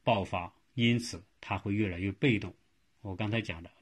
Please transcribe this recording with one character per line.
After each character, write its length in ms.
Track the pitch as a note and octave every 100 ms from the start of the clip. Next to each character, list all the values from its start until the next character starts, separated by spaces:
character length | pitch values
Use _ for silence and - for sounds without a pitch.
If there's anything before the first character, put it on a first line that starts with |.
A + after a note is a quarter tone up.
爆 200 | - G#2+
发， 300 | F2 F#2 F2 - _
因 240 | A#2+ A#2 A#2+
此 260 | A#2+ E2+ - _
它 160 | - G2
会 180 | G2+
越 140 | G2+ G2+
来 100 | E2+
越 140 | G2
被 260 | F#2+ C#3+ G#2
动。 160 | F#2+ - _ _ _ _
我 160 | G2+ F#2
刚 140 | G#2
才 100 | A2+
讲 220 | - E2
的 80 | D#2+ _